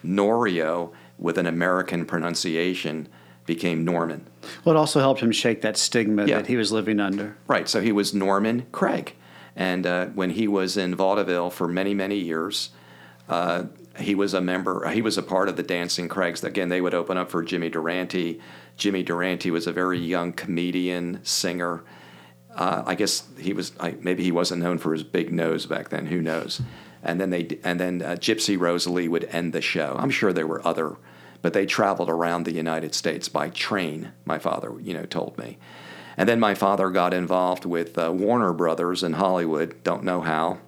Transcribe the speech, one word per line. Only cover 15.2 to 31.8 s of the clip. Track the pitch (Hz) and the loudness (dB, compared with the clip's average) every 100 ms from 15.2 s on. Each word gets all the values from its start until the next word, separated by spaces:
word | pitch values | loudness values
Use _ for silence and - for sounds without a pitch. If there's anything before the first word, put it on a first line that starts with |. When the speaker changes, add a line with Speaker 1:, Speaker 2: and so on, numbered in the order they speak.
Speaker 1:
part | 87 92 98 | 0 0 2
of | 85 | -2
the | |
Dancing | 87 87 87 - 85 | -2 -2 -2 -4 -4
Craigs. | 98 87 82 87 | 0 -2 -2 -4
Again, | 98 90 | -2 0
they | 90 | 2
would | 90 | 2
open | 87 85 92 | 0 0 -2
up | 90 | -2
for | 87 | -4
Jimmy | 82 87 82 | -2 -2 -2
Durante. | 82 80 90 90 92 85 82 - - - - | -2 -2 -2 -2 -2 -2 -6 -12 -20 -20 -2
Jimmy | 104 95 | 0 0
Durante | 87 87 92 87 92 | -2 0 0 0 0
was | 82 85 | 0 -2
a | |
very | 85 92 90 | 0 0 0
young | 82 87 87 | -2 -2 -2
comedian, | 85 87 85 90 90 90 87 87 92 | -4 -4 -2 0 0 0 -2 -4 -6
singer. | - - 95 87 87 85 - - - - - - - - | -4 -2 -2 -2 -4 -4 -10 -20 -20 -20 -20 -20 -16 -2
Uh, | 90 87 - | 0 0 -2
I | 92 | 0
guess | 98 - - - | 0 -2 -6 -8
he | 78 | -4
was, | - 139 - | -4 -6 -6
I, | 85 - | -8 -4
maybe | 90 90 | -2 0
he | 90 | 2
wasn't | 85 87 90 | 2 0 0
known | 87 85 | -2 0
for | 80 | -2
his | 80 | -2
big | 78 87 85 | -2 -2 0
nose | 85 82 80 - | 0 0 -2 -2
back | 71 - | -6 -4
then. | 76 78 | -6 -2
Who | 87 | -2
knows? | 82 80 - - 123 - - - | 0 -2 -4 -6 -8 -10 -20 -8
And | - 87 | -4 -2
then | 95 | 0
they, | 90 85 80 | -2 -4 -4
and | 90 87 | -2 0
then, | 90 90 | -2 -2
uh, | 80 85 | -4 -2
Gypsy | - 107 - 95 | 0 2 2 2
Rose | 87 87 87 | 2 2 0
Lee | 87 85 | 0 0
would | 85 - | 0 -2
end | 85 87 | -2 -2
the | 78 | -2
show. | - 87 73 65 | -2 -2 -2 -2
I'm | 135 | 0
sure | 123 104 | 2 2
there | 87 78 | 2 0
were | 85 85 | 0 0
other, | 87 78 - - - - - | 0 -2 -6 -16 -20 -20 -4
but | 85 | 0
they | 98 98 | 0 0
traveled | - | 2